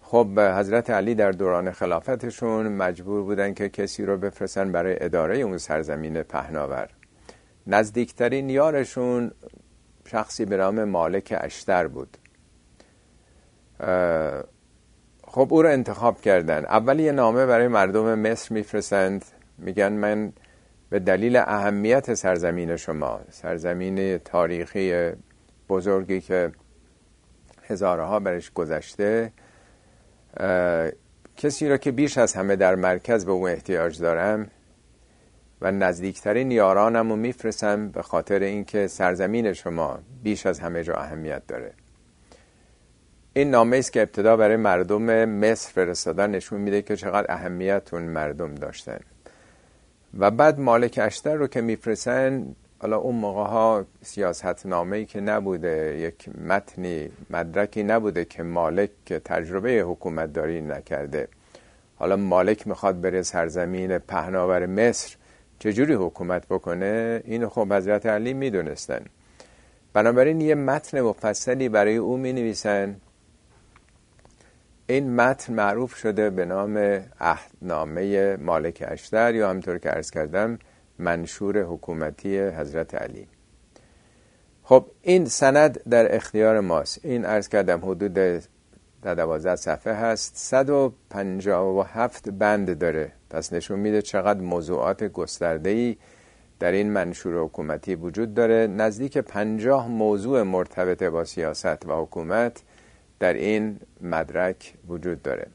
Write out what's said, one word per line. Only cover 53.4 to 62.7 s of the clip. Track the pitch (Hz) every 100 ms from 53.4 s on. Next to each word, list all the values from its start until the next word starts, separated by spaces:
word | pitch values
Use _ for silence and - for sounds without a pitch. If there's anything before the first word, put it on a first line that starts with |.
| 101 110 110 110 95 _
سیاستنامه‌ای | - - 95 85 95 87 98 90 87 104 107
که | 107
نبوده، | 101 107 98 90 85 80 78 76
یک | 82 - - - 80
متنی، | 98 - - 90 85 73 - -
مدرکی | 85 85 85 101 -
نبوده | 104 113 107 85 85
که | -
مالک | 85 85 82 85 101 - -
که | 85
تجربهٔ | - 87 82 92 110 120
حکومت | 87 87 92 80 80
داری | 73 78 85
نکرده، | 76 71 - 73 71 73 65 _ _ - _ _ _ _
حالا | 85 98
مالک | 98 90 92 107
می‌خواد | -